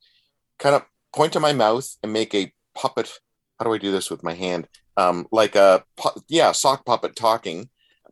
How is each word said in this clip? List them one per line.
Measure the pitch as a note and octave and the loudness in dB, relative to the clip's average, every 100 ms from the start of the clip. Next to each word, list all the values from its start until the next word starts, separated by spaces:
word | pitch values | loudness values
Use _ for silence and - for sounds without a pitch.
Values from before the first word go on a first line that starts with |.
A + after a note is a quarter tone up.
| _ _ _ _ _ _ | _ _ _ _ _ _
kind | C#3+ C#3+ | 0 0
of | - _ _ - | -2 _ _ -2
point | D#3+ | 0
to | E3 | 2
my | D3+ | 0
mouth | C#3 G#2+ A#2+ - - | 2 2 0 -4 -12
and | G#2+ | -6
make | A2 A2+ G#2 | -4 -2 -2
a | F#2 _ _ - | -4 _ _ -8
puppet. | C3+ - A2+ - _ _ _ _ | -6 -6 -8 -12 _ _ _ _
How | A2+ | -4
do | |
I | G#2+ | -4
do | G2 | -2
this | F#2+ - | -4 -6
with | D#2 | -8
my | E2+ | -8
hand? | E2+ F#2 F2 D#2+ _ _ - | -6 -6 -6 -8 _ _ -2
Um, | F2+ F2 - | 0 0 -2
like | A2 G#2+ G#2 | 0 2 6
a | G2 F#2 - - | 6 6 0 -6
pu-, | - - - | -6 -6 -4
yeah, | D#3+ A2+ | 2 2
sock | - C#3+ C3+ - | 2 0 0 -2
puppet | A2+ - - | -2 -2 -2
talking. | A2 A2+ G2 E2 B2 _ _ _ _ | -2 -2 -4 -12 -14 _ _ _ _